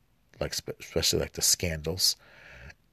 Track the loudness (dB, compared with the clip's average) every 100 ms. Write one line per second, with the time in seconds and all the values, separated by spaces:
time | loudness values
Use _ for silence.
0 | _ _ _ -6 -4 -6 -8 -10 -4 0
1 | 2 2 0 0 2 2 0 -2 -4 0
2 | 2 0 -6 -20 -20 -20 -20 -20 _